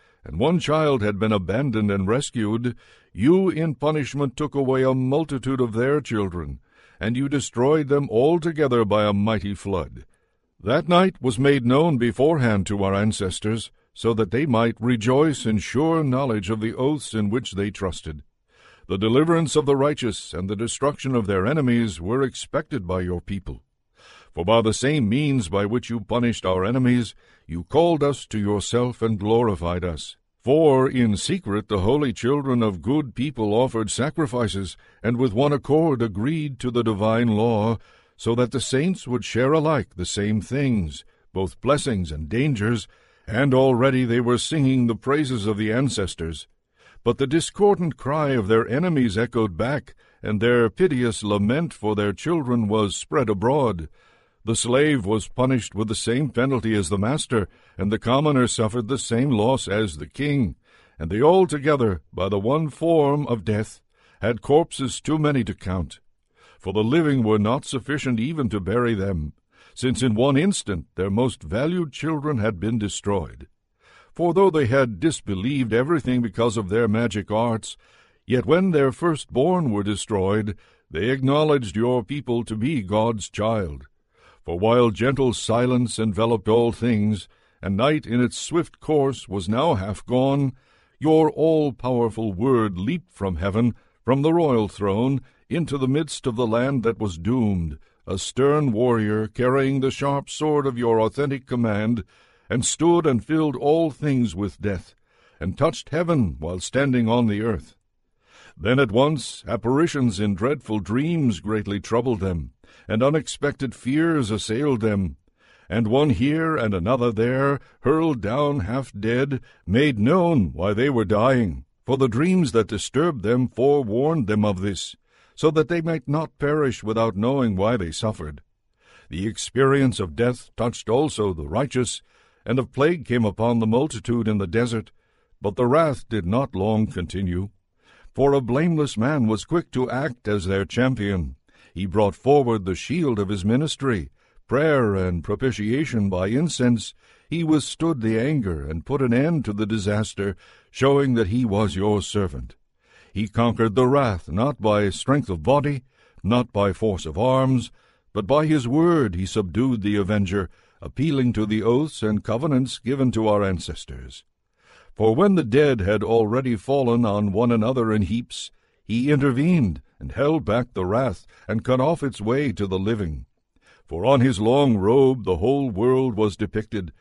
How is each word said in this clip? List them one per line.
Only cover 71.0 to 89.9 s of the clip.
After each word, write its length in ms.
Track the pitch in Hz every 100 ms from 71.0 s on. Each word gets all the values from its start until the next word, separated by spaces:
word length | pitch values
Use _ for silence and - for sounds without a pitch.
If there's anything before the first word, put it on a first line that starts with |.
| 95
most 320 | 98 127 -
valued 500 | 78 98 151 180 160
children 460 | - 151 156 143 139
had 200 | 107 92
been 200 | 101 117
destroyed. 680 | 104 - 101 101 71 - - _ _ _ _ - _
For 200 | - 170
though 180 | 170 196
they 160 | 156 123
had 340 | 135 127 95
disbelieved 720 | 165 - - 95 110 143 120
everything 500 | 110 135 170 120 127
because 340 | 120 104 117 107
of 140 | 92
their 180 | 107 117
magic 420 | 107 117 107 -
arts, 460 | 107 120 113 - - _ _ _ _
yet 220 | - 123 120
when 240 | 165 190
their 220 | 156 135
firstborn 800 | 120 170 151 - 120 151 180 151
were 100 | 101
destroyed, 720 | 101 101 - 104 95 104 107 101 _ _ _
they 220 | 76 107
acknowledged 640 | 135 131 143 156 143 110 92
your 260 | 117 127
people 420 | 107 143 - 120
to 120 | 110 110
be 240 | 123 156
God's 480 | 92 107 113 113 -
child. 600 | - 107 113 90 69 - _ _ _ - _
For 160 | - 87
while 320 | 110 123 117
gentle 440 | 95 120 139 127
silence 640 | 104 - 113 123 123 120 -
enveloped 500 | 110 92 117 117 107
all 240 | 113 117
things, 560 | - 120 110 104 104 - _ _ _
and 160 | 87 98
night 300 | 131 156 -
in 160 | 120
its 160 | 123 -
swift 420 | - 165 156 -
course 480 | - 151 135 123 -
was 200 | 98 87
now 260 | 113 160
half 320 | 127 95